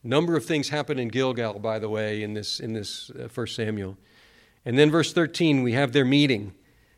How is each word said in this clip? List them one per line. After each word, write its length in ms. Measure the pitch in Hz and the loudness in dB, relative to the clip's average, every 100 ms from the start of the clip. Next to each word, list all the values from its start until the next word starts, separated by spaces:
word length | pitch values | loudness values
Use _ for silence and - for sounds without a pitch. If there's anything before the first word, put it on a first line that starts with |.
A 60 | 120 | 2
number 280 | 135 170 165 | 0 2 0
of 80 | |
things 260 | - 156 135 | 0 -2 -2
happen 280 | 151 147 135 | -4 -4 -4
in 80 | 120 | -2
Gilgal, 540 | 120 131 120 113 104 | -2 -2 -2 -4 -4
by 180 | 110 110 | -4 -4
the 100 | 107 | -4
way, 340 | 107 107 104 | -4 -2 -4
in 120 | 104 | -6
this, 240 | 107 104 - | -6 -8 -8
in 140 | 120 | -6
this, 380 | 113 101 - - | -8 -8 -12 -14
uh, 180 | 120 120 | -14 -12
First 260 | - 113 | -8 -8
Samuel. 420 | - 110 107 95 98 _ _ _ _ _ _ | -4 -4 -4 -6 -10 _ _ _ _ _ _
And 120 | 120 123 | -2 4
then 140 | 151 | 6
verse 220 | 165 160 | 6 2
thirteen, 500 | - 165 - 165 139 | 2 0 2 4 4
we 100 | 123 | 2
have 200 | 120 139 | 0 2
their 120 | 131 | 2
meeting. 500 | 127 143 147 113 101 - _ _ _ | 4 4 4 2 -4 -16 _ _ _